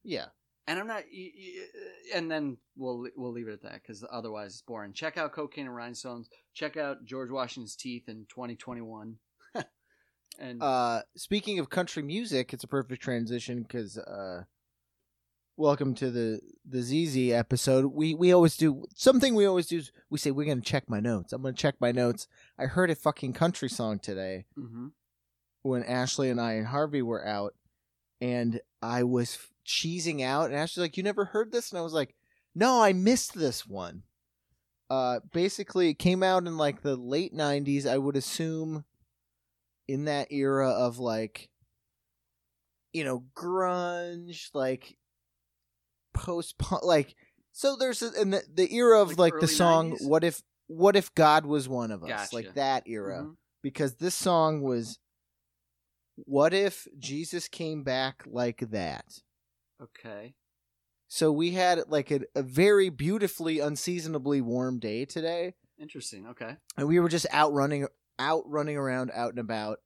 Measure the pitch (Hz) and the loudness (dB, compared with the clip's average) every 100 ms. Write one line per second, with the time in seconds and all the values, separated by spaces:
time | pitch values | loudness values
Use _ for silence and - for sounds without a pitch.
0 | 226 139 65 _ _ _ - 170 220 214 | -8 -10 -10 _ _ _ -8 -6 -6 -10
1 | - 185 185 196 185 185 185 - 185 185 | -10 -18 -18 -18 -18 -18 -18 -18 -20 -20
2 | - 180 165 156 143 120 _ - 127 120 | -6 -6 -2 -4 -4 -8 _ -10 -8 -8
3 | 123 - 123 120 110 104 - 104 - 104 | -10 -10 -10 -10 -12 -14 -16 -18 -18 -18
4 | 120 120 113 107 101 101 - 113 101 - | -14 -12 -10 -12 -12 -16 -14 -14 -12 -10
5 | 160 165 151 - 147 - 135 120 120 117 | -8 -6 -8 -8 -10 -10 -12 -12 -12 -12
6 | 131 120 113 _ _ - 151 156 143 139 | -12 -14 -16 _ _ -10 -8 -6 -6 -8
7 | 107 131 127 135 123 131 110 - 131 120 | -12 -10 -8 -6 -6 -10 -14 -12 -10 -10
8 | 123 110 104 - 123 117 - 120 113 110 | -12 -18 -18 -14 -12 -12 -12 -12 -12 -14
9 | 110 113 _ _ _ - 254 _ _ _ | -16 -18 _ _ _ -12 -12 _ _ _
10 | _ _ _ - 127 120 143 131 120 117 | _ _ _ -18 -14 -4 -2 0 0 -2
11 | - - - 208 202 190 139 180 175 165 | -6 -18 -4 -4 -2 -4 -2 -4 -4 -6
12 | 143 190 233 139 123 127 - 139 127 127 | -6 -8 -4 -4 -4 -10 -6 -6 -4 -8
13 | - 120 113 120 117 120 110 120 104 104 | -4 -4 -4 -6 -6 -8 -8 -8 -8 -12
14 | - 98 95 87 101 _ _ _ _ _ | -12 -10 -10 -12 -16 _ _ _ _ _
15 | _ _ _ _ _ - 151 143 135 120 | _ _ _ _ _ 0 2 2 -2 -2
16 | 131 120 113 110 - - - 131 120 147 | -4 -2 -2 -4 -10 -20 -8 -6 -2 0
17 | 165 131 127 117 117 127 - 131 135 139 | 0 0 2 2 0 0 4 4 2 0
18 | 156 156 180 180 165 - 160 135 - - | -2 4 6 8 8 6 0 0 -8 4
19 | 254 262 269 220 202 185 165 170 143 _ | 6 6 6 6 4 4 0 -4 -6 _
20 | _ 147 147 139 151 131 110 143 - 107 | _ -2 0 0 0 -2 0 -2 -2 -2
21 | 113 104 85 120 131 - 147 - 120 123 | 0 -2 -4 -6 -6 0 -2 2 0 2
22 | 120 110 - _ _ - 131 170 180 156 | 2 0 -8 _ _ -8 -4 2 2 2
23 | 151 - 131 - 165 - 127 - 113 104 | 0 -2 -8 0 0 0 -6 -4 -4 -4
24 | - 95 95 95 107 - 123 117 131 _ | -6 -6 -6 -8 -12 -16 -14 -12 -14 _
25 | _ _ _ _ _ _ 135 123 117 123 | _ _ _ _ _ _ -2 -2 -2 -2
26 | 127 - 131 120 117 110 110 139 151 143 | -2 0 0 0 -2 -2 -2 -2 -2 -2
27 | 117 113 104 104 101 _ _ _ _ _ | -2 -4 -4 -4 -6 _ _ _ _ _
28 | _ _ 123 123 117 117 - _ 113 120 | _ _ -4 0 -2 -2 -10 _ -4 0
29 | 123 123 117 - - _ - - 165 175 | 2 0 -2 -6 -16 _ -6 -4 -4 -4
30 | 165 147 131 139 156 143 165 - 170 185 | -4 -2 -2 0 0 -2 -4 -4 -4 -2
31 | 196 208 196 214 226 240 - 185 165 160 | -2 -2 0 -2 -2 -4 -4 -6 -2 -2
32 | 131 _ _ _ _ 170 233 247 208 185 | -2 _ _ _ _ 2 4 6 6 6
33 | 196 247 - 196 147 - - 98 87 85 | 4 4 0 0 0 -2 -10 -10 -10 -12
34 | - _ _ _ _ _ _ _ _ 131 | -20 _ _ _ _ _ _ _ _ 0
35 | 127 120 - 170 190 - 196 190 175 147 | 0 -2 -2 0 0 -2 -2 2 2 4
36 | 180 185 185 185 175 160 147 - 147 127 | 2 4 4 2 0 0 -2 0 -4 -4
37 | 123 147 190 156 147 143 143 139 135 135 | -2 -4 -4 -4 -2 0 0 0 0 0
38 | 139 139 - - 160 160 160 156 - _ | 0 -2 -4 -4 -4 -4 -6 -8 -10 _
39 | _ _ _ _ _ _ _ _ - 139 | _ _ _ _ _ _ _ _ -6 -4
40 | 151 143 - 143 139 135 131 110 123 120 | -2 -2 -2 0 2 2 2 2 0 0
41 | 123 110 110 - - _ _ _ _ _ | -4 -2 -4 -8 -20 _ _ _ _ _
42 | _ _ _ _ _ _ _ _ _ 160 | _ _ _ _ _ _ _ _ _ -6
43 | 139 123 131 - 175 185 185 180 175 175 | -4 -4 -8 -10 -4 -2 0 0 -2 -6
44 | 175 175 175 165 - 143 131 131 - _ | -8 -12 -14 -16 -8 -2 -2 -2 -8 _
45 | _ _ _ _ _ _ _ _ _ _ | _ _ _ _ _ _ _ _ _ _
46 | _ - - 170 160 - - 185 170 160 | _ -8 -6 -6 -8 -8 -4 -2 4 4
47 | 135 _ _ _ _ - 277 269 262 233 | 4 _ _ _ _ -2 0 2 0 0
48 | 233 - 196 190 - 156 185 233 240 220 | -4 0 2 0 0 0 2 6 10 10
49 | 190 165 170 165 165 - 175 165 160 160 | 8 6 6 6 2 6 6 6 4 -2
50 | 139 156 170 151 _ _ - 160 196 202 | 2 4 4 -2 _ _ -14 6 8 8
51 | 185 - 151 151 143 147 127 127 113 101 | 4 6 8 8 4 -2 0 -4 -4 -6
52 | 82 107 101 117 98 135 135 131 - 110 | -6 -6 -4 -6 -6 -2 0 0 -2 -6
53 | 98 92 151 165 _ _ 139 131 139 123 | -6 -8 -10 -14 _ _ -10 -2 -2 -2
54 | 175 - 190 170 160 156 135 123 113 - | -4 -2 2 4 4 2 0 -2 -4 -14
55 | _ _ _ _ _ _ _ _ _ _ | _ _ _ _ _ _ _ _ _ _
56 | _ - - 139 156 190 202 - - 143 | _ -20 0 4 4 4 2 -2 -18 -14
57 | 127 143 - 175 - - 160 156 135 131 | -8 -8 -6 -8 -10 -8 -8 -4 -2 -2
58 | 131 131 - 117 123 113 117 107 85 60 | -2 -6 -10 -2 -2 -4 -6 -4 -4 -8
59 | - - _ _ _ _ _ _ 123 - | -14 -20 _ _ _ _ _ _ -20 -20
60 | 113 104 117 _ _ _ _ _ _ _ | -16 -14 -16 _ _ _ _ _ _ _
61 | _ - 160 147 170 185 180 170 - 151 | _ 2 2 4 0 4 4 4 2 0
62 | 139 143 - 147 131 131 196 202 190 135 | 2 -2 0 -4 -2 4 6 8 4 0
63 | 151 214 196 - 165 160 147 147 - 180 | -2 0 -2 -2 -2 0 0 -2 -4 -4
64 | 160 156 131 143 117 123 127 127 110 110 | -4 -4 0 0 0 -2 -2 -4 -4 -6
65 | 135 165 160 170 175 180 _ _ 151 139 | -6 -4 -4 -4 -6 -10 _ _ -16 -14
66 | - 95 110 127 113 113 _ - 147 175 | -14 -14 -18 -14 -14 -14 _ -4 4 4
67 | 170 165 - 143 151 147 139 143 139 _ | 4 2 0 4 4 4 0 0 -4 _
68 | _ - 139 160 - 151 151 147 135 127 | _ -4 0 0 0 -4 -2 -2 -2 -2
69 | 127 113 120 120 113 110 107 107 | -4 -4 -4 -4 -6 -4 -4 -8